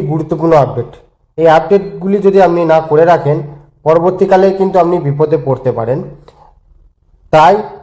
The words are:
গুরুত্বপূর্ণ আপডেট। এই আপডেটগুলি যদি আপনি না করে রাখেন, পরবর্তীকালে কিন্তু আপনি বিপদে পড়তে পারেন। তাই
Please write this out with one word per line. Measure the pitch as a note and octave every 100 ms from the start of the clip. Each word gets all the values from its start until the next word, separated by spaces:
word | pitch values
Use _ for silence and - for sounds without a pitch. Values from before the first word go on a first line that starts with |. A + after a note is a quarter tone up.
| D3
গুরুত্বপূর্ণ | D#3 D#3 E3 E3 D3+
আপডেট। | B2+ A#2+ A2+ - _ _ _ -
এই | E3 D#3+
আপডেটগুলি | D#3+ G3+ - E3 F#3+ G3+ G3
যদি | G3 F3
আপনি | E3+ E3
না | D#3+ D#3+
করে | D3+ E3+
রাখেন, | E3 C#3+ D#3 - - _ _ D3+
পরবর্তীকালে | E3 F3 - F#3 F#3 F#3+ F#3+
কিন্তু | F#3+ F3+
আপনি | E3+ F3 C#3+
বিপদে | C#3+ D3+ D3+ C3+
পড়তে | B2+ B2+ A2+
পারেন। | A2+ D3 G3 - - _ _ _ _ _ _ _ _ _ _
তাই | D#3 E3 G#3 - -